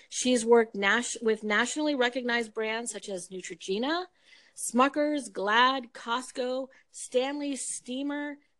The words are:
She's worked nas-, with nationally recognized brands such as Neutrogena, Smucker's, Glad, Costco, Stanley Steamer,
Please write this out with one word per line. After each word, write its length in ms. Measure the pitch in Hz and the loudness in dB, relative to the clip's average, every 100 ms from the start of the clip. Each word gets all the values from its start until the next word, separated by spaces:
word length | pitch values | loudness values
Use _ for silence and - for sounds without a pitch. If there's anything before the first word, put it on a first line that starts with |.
| - | -12
She's 360 | - 254 247 226 | -2 2 2 6
worked 300 | 233 226 202 | 6 6 2
nas-, 420 | 196 226 240 - | 2 2 0 -2
with 220 | 226 220 | 0 0
nationally 520 | 214 208 240 302 302 277 | 2 2 2 0 0 2
recognized 580 | 240 254 240 233 220 | 0 0 -2 -2 -2
brands 380 | 226 220 226 233 | -4 -4 -4 -6
such 180 | 208 - | -10 -8
as 200 | 190 - | -10 -8
Neutrogena, 760 | 185 - 170 - 196 262 339 359 _ _ - _ - | -12 -12 -10 -4 -2 0 -2 -6 _ _ -20 _ -12
Smucker's, 760 | - 233 277 294 294 294 226 | -2 4 4 4 0 -2 -4
Glad, 640 | 190 196 226 254 269 240 | -4 2 4 4 2 -6
Costco, 720 | - 233 240 254 - 254 254 262 - _ | -12 -6 -6 -4 -6 -4 -4 -8 -14 _
Stanley 640 | - - 247 262 294 285 262 | -16 -4 -2 0 -2 -4 -6
Steamer, 840 | - - - 254 285 294 294 285 _ | -6 -10 -8 -6 -4 -4 -6 -10 _